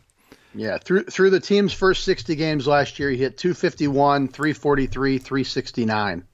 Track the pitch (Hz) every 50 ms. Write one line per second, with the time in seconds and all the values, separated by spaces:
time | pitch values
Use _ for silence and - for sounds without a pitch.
0 | _ _ _ _ _ _ - _ _ _ - 107 110 107 - - - - 180 196
1 | - - - - 190 196 190 175 - - 202 202 202 180 - - 190 185 185 -
2 | - 190 185 - - - 160 143 160 160 156 147 120 143 143 143 135 - - -
3 | 143 143 131 120 135 127 - - - 180 170 - - 170 - - 156 143 139 135
4 | 143 143 143 143 139 127 - - 151 156 139 - - 147 143 139 135 123 - 131
5 | 135 135 135 127 - - 135 139 131 - - 135 117 - - - 117 110 110 107
6 | 104 101 87 85 90 -